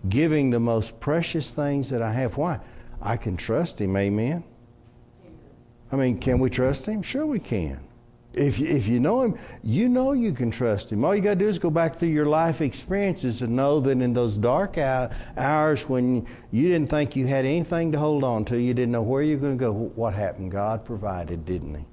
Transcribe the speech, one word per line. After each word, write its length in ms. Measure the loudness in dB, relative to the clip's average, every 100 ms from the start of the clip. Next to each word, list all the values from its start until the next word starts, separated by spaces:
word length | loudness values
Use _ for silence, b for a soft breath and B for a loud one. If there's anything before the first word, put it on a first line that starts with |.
| 0
giving 420 | 2 4 4 2
the 100 | 2
most 380 | 2 0 -2 -6
precious 540 | -2 0 0 -4 -4
things 360 | -4 -2 0 -2
that 120 | -2
I 100 | -2
have. 240 | 0 -2 -2
Why? 220 | -2 -2 B B B B
I 160 | -4 -2
can 200 | -2 -4
trust 440 | -2 0 0 -2
him, 160 | 0 2
amen? 460 | 2 2 0 -2 -6 -20 -20 -20 -20 -20 -20 -20 -20 -20 -20 -20 -20 -20 -6
I 40 | 0
mean, 220 | 0 2
can 220 | 2 2
we 100 | 2
trust 360 | 2 0 0 -4
him? 140 | -6
Sure 260 | -4 -4 -2
we 120 | -4
can. 420 | -2 -2 -2 -6 -14 -20 -20 -20 -10
If, 260 | 0 0 0
if 260 | 0 0 2
you 120 | 2
know 240 | 2 2
him, 160 | 2 -2 B B
you 280 | -2 2 4
know 220 | 4 2
you 200 | 2 0
can 180 | 0 -2
trust 400 | 0 0 0 -2
him. 140 | 0
All 100 | 2
you 60 | 2
gotta 160 | 2 2
do 120 | 2
is 100 | 2
go 100 | 0
back 280 | 2 0 0
through 120 | 0
your 160 | 2
life 380 | 4 4 2 2
experiences 800 | -2 -2 -4 -2 0 0 -4 -2
and 120 | -2
know 240 | 2 4 4
that 100 | 2
in 240 | 2 2
those 240 | 2 2 2
dark 380 | 2 2 0 0
hou-, 340 | 0 0 -2 B B -4
hours 500 | 0 2 4 2 0
when 400 | 0 2 0 B B B
you 180 | 0 2
didn't 200 | 2 2
think 260 | 0 0
you 120 | 0 0
had 180 | 0
anything 480 | 0 0 0 -2 0
to 60 | 0
hold 260 | 2 2
on 220 | 2 0 0
to, 120 | 0
you 140 | 2
didn't 200 | 2 0
know 100 | 0
where 200 | 0 0
you 140 | 2 0
were 60 |
gonna 140 | 0 0
go, 160 | 0
what 420 | -2 -4 -2 -2
happened? 360 | 0 -4 -4 -6
God 320 | -2 -2 -4
provided, 600 | -6 -6 -4 -6 -6 -6
didn't 300 | -4 -4 -4
he? 100 | -10 -12